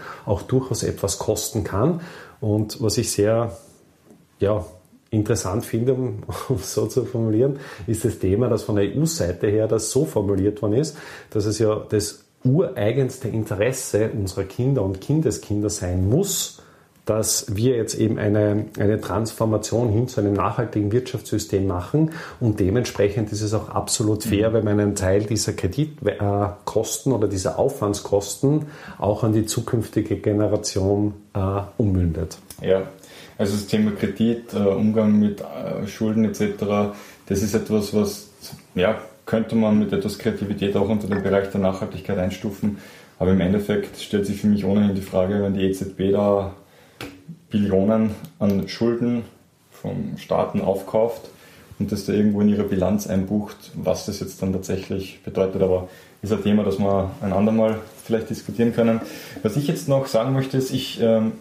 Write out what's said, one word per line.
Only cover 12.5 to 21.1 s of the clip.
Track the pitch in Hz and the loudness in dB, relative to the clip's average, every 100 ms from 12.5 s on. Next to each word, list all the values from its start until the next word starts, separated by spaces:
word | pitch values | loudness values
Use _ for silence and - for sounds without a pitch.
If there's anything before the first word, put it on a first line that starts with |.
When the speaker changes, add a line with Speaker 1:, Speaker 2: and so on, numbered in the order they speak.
| 147 - 110 104 131 127 - 110 | 2 2 0 0 2 -2 -2 -4
Speaker 1:
Interesse | 110 107 98 117 135 - 104 110 | -4 -4 0 0 0 -2 0 0
unserer | 113 92 101 | 0 -4 -4
Kinder | 95 - 127 131 | -6 -2 0 2
und | 98 92 | 0 -4
Kindeskinder | - 156 139 - - 104 104 | 0 2 2 -2 -4 -2 -2
sein | - 90 92 95 | -2 -2 0 2
muss, | 143 202 - - - - - _ _ - | 2 2 -2 -6 -10 -20 -20 _ _ -2
dass | 107 107 - - 104 | 0 2 -2 -2 0
wir | 123 120 | 2 2
jetzt | 107 - | -2 0
eben | 110 - | 0 2
eine, | 107 107 104 104 107 - | 2 4 4 2 -2 0
eine | 104 110 | 2 2
Transformation | - 95 113 - 113 107 - 110 120 | 0 -2 -2 0 0 0 0 0 2
hin | 104 127 | 2 2
zu | - | 0
einem | 101 | 2
nachhaltigen | 101 98 117 107 107 104 | 2 0 0 -2 0 2
Wirtschaftssystem | 120 - | 0 -2